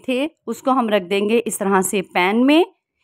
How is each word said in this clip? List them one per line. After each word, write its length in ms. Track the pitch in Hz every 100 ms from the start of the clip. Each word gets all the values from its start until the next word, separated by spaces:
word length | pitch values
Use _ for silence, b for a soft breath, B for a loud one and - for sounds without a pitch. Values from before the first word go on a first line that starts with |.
| -
थे 220 | 254 311 _ -
उसको 240 | 233 262
हम 180 | 262 226
रख 140 | 208
देंगे 340 | 175 196 208 233
इस 200 | 214 -
तरह 220 | 196 190
से 180 | 185 202 185
पैन 300 | 185 180 226
में। 220 | 262 311 453 _ _ _